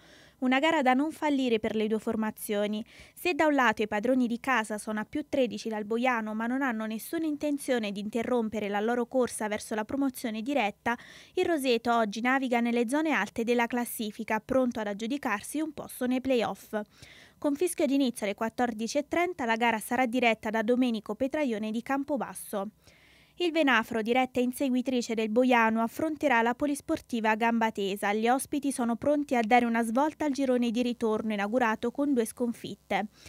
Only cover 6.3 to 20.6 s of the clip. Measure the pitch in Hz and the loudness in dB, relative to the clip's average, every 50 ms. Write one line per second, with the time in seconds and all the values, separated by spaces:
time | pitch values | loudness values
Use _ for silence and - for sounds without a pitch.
6.3 | 214 220 226 233 254 269 285 262 226 220 220 220 220 214 - - 330 330 320 311 | -4 -4 -4 -2 -2 -2 -2 -2 -2 -2 -4 -6 -6 -8 -8 -6 -4 -2 -2 -2
7.3 | 294 285 - 294 294 285 - - 254 240 220 202 196 208 202 214 - 233 220 226 | -4 -2 -2 -2 -2 -2 -2 0 0 0 0 -2 -4 -6 -6 -4 -4 -2 -2 0
8.3 | 247 240 226 220 233 214 214 196 202 202 208 226 240 247 233 - - 262 240 226 | 0 0 0 -2 -4 -4 -4 -2 -2 0 0 0 0 -2 -2 0 0 0 0 0
9.3 | - - 220 208 208 208 - - 226 208 220 - - 269 277 269 - - - 233 | -2 -4 -4 -4 -4 -6 -6 -6 -4 -4 -4 -4 -2 -2 -2 -2 -2 -4 -8 -6
10.3 | 214 220 214 262 285 269 214 202 - _ - 247 240 - - - - - - - | -6 -6 -4 -2 0 0 0 -2 -4 _ -4 -4 -4 -4 -6 -20 -20 -20 -16 -6
11.3 | - 370 370 359 339 294 262 269 233 226 - 247 233 233 226 208 202 226 226 247 | -2 0 2 2 2 2 2 2 2 2 2 2 2 2 2 0 -2 -2 0 2
12.3 | 262 269 269 247 240 233 233 240 233 240 240 220 269 302 320 320 269 202 196 214 | 2 2 2 2 0 2 2 2 2 2 0 2 0 0 2 2 2 0 0 -2
13.3 | - - 233 226 240 240 233 226 254 240 240 - - - 220 214 - - 214 - | -2 -4 0 2 2 2 2 0 -2 -4 -4 -4 -6 -6 -6 -6 -6 -8 -4 -2
14.3 | 220 214 - - 254 262 254 247 240 226 214 202 202 196 220 220 277 285 - 247 | -2 -4 -2 0 2 2 2 2 0 -4 -4 -4 -4 -6 -4 -4 -4 -4 -2 -2
15.3 | 202 202 - - - 294 320 330 - - - - - - 254 247 254 262 254 262 | -4 -4 -4 -6 -4 -4 -4 -4 -6 -10 -12 -12 -8 -4 -2 0 0 0 0 2
16.3 | 262 240 208 - 196 - - - - 208 208 _ _ - - - - - - - | 2 2 2 0 -4 -8 -10 -8 -8 -8 -8 _ _ -20 -20 -20 -20 -20 -20 -20
17.3 | _ - - 294 285 - 359 349 - - 320 247 277 285 277 247 - - 220 196 | _ -4 -2 -2 0 0 0 -2 0 0 0 2 2 2 2 0 0 -2 -4 -4
18.3 | 202 - 226 226 - - 247 233 226 214 226 220 - 285 285 - 320 330 349 370 | -4 -2 -4 -4 -2 -2 -2 -2 -2 -4 -4 -2 -2 -2 -2 0 0 0 0 0
19.3 | 349 - 262 226 226 226 240 233 226 214 - - 247 240 262 233 226 254 240 233 | -2 -4 -2 0 0 2 2 2 0 0 -2 -2 0 0 2 2 2 2 4 2
20.3 | 220 - - 220 214 226 | 2 2 -2 -2 -2 0